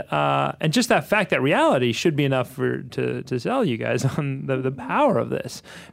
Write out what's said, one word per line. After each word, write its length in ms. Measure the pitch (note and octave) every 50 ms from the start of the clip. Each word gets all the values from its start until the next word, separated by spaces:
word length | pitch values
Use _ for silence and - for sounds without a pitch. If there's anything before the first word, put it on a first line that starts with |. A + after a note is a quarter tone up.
| - - D3
uh, 400 | D3 D3 C#3+ C#3 C#3 C#3 C#3 - -
and 120 | - D#3 D3+
just 160 | B3 A3+ -
that 180 | A3 E3+ - -
fact, 220 | G#3 G#3+ F#3 -
that 120 | F3 C3+ B2+
reality 500 | C#3 F3+ B3+ D#4 D#4+ A#3+ C3+ B2 A#2+ A2
should 220 | - - F3 D3+
be 80 | C#3 C#3+
enough 260 | C3+ C3+ C3 B2 -
for, 320 | - - B2+ B2 B2 C3+ C3+
to, 400 | B2 - C3+ B2+ B2 B2 B2 C3
to 180 | - B2+ B2
sell 240 | - F3+ B3 C#4 A#3
you 120 | D#3+ A#2
guys 280 | A2 A#2 A#2+ A#2+ B2+ -
<laughs> 140 | C3+ - -
on 280 | D3 C#3 C3+ C#3 D3
the, 100 | C#3 C3+ C3
the 120 | B2+ C3+ C3+
power 460 | C3+ B3 D#3+ F3 A#3+ D4+ C#4 F3 A#2
of 120 | A#2 A#2
this 320 | C3 - - - - - - - - - - -